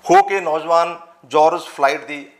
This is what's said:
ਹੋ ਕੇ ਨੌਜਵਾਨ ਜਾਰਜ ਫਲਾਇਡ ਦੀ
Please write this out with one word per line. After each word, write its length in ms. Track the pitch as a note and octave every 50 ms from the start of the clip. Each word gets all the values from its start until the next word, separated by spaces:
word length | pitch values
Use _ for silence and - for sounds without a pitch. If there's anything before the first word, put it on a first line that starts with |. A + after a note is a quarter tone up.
| _ -
ਹੋ 120 | E3 F#3+ -
ਕੇ 160 | G3 G3 G3
ਨੌਜਵਾਨ 600 | F3+ D#3+ D3+ D#3+ D#3 E3 E3 E3+ E3+ F3 E3+ E3 - - _ _ _
ਜਾਰਜ 360 | B2+ B2+ D3+ D#3 D#3+ E3+ E3+
ਫਲਾਇਡ 440 | - - - - C#3 C3+ D3 D3+ -
ਦੀ 260 | C3+ D3 C#3+ C#3+ - _